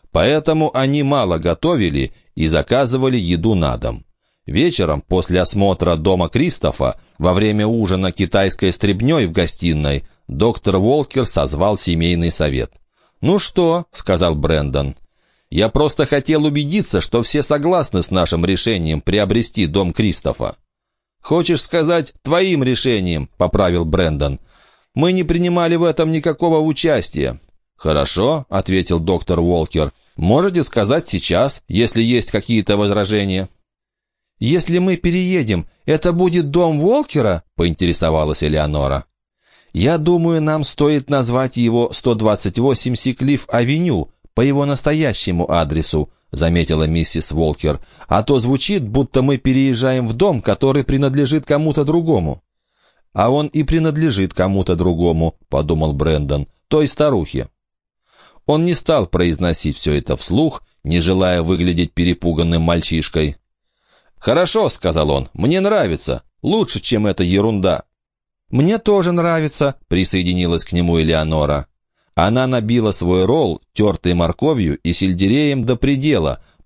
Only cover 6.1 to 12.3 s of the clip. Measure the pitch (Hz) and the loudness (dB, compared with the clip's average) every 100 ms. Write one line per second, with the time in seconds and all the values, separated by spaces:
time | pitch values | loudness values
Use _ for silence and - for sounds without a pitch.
6.1 | 92 82 120 175 - 78 - 64 - - | 0 0 0 0 0 -4 -2 -4 -4 -14
7.1 | - 87 92 107 104 107 117 95 92 92 | -2 0 2 2 0 0 0 0 0 -2
8.1 | - 90 98 98 - 95 - 101 98 127 | -2 0 2 0 0 -2 0 -2 0 0
9.1 | 160 90 87 85 - 85 76 73 69 - | 0 0 0 -2 -2 -2 0 -2 -4 -6
10.1 | _ - 67 113 - 104 92 107 147 139 | _ -12 -2 0 0 0 2 2 2 0
11.1 | 135 113 - 69 71 101 101 - 82 85 | -2 -2 -2 -2 0 0 0 -2 0 0
12.1 | 85 85 | 0 0